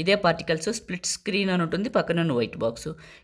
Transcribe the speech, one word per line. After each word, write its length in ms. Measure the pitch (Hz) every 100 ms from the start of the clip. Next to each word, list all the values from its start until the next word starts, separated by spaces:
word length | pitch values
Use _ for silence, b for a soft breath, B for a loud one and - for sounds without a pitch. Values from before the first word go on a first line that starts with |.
ఇదే 140 | 170 202 180
పార్టికల్స్ 420 | 165 - 160 208 233
స్ప్లిట్ 280 | - 180 -
స్క్రీన్ 380 | - - 196 190
అని 100 | 180 165
ఉంటుంది, 240 | 170 226 196
పక్కన 220 | - 170
ఉన్న 100 | 165 120
వైట్ 180 | 110 -
బాక్స్, 260 | 113 117 156 160 B B